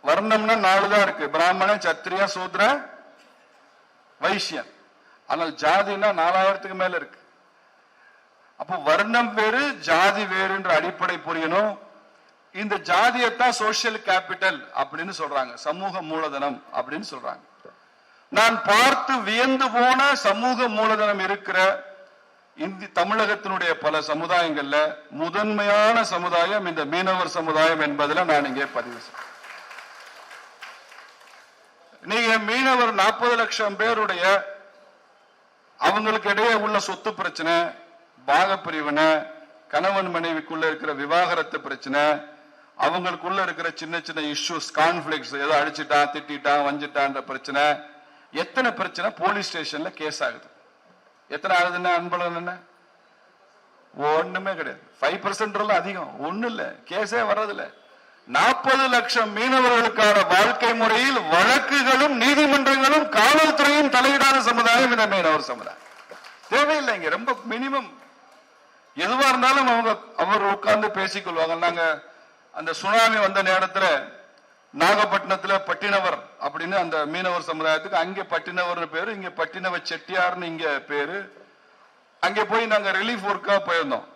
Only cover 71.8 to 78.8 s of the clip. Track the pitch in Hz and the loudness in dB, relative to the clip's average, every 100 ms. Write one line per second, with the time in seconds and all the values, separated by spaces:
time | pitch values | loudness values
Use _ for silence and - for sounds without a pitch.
71.8 | 165 151 - - _ _ _ - 156 160 | -2 -2 -10 -20 _ _ _ -10 -8 -4
72.8 | 196 226 226 214 196 196 190 190 185 190 | 2 4 4 4 2 2 2 2 0 0
73.8 | 185 143 - - - _ _ _ _ 143 | 2 0 -4 -18 -20 _ _ _ _ 2
74.8 | 170 208 208 196 175 190 190 196 175 175 | 4 4 2 0 0 -4 0 -2 -2 -4
75.8 | 202 202 180 156 - - 147 156 165 196 | 0 0 0 -4 -10 -10 -8 -6 -2 -2
76.8 | 170 156 147 170 185 175 165 156 160 156 | 0 -2 -4 -4 -2 -4 -4 -4 0 0
77.8 | - 185 175 196 185 165 185 180 180 175 | 0 -2 -2 -6 -6 -6 -4 -4 -4 -4